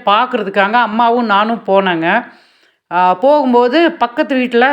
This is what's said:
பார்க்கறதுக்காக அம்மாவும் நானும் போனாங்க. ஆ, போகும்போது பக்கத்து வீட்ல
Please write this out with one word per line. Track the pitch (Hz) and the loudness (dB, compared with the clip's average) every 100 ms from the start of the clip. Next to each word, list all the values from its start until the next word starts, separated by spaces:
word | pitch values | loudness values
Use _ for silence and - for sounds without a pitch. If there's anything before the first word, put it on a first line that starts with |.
| - | 0
பார்க்கறதுக்காக | 208 247 247 196 202 196 | 0 0 -4 -4 -2 0
அம்மாவும் | 233 226 214 233 240 226 | 0 0 0 0 0 0
நானும் | 196 214 233 - | 0 0 -4 0
போனாங்க. | 196 190 165 165 214 - - _ _ _ _ _ | 0 0 -2 -2 -2 -4 -14 _ _ _ _ _
ஆ, | 175 180 | 0 0
போகும்போது | 185 269 294 262 240 247 294 339 | 2 2 2 2 2 2 2 0
பக்கத்து | - 240 269 311 262 | 0 -4 -4 -2 -2
வீட்ல | 247 240 254 | -2 0 0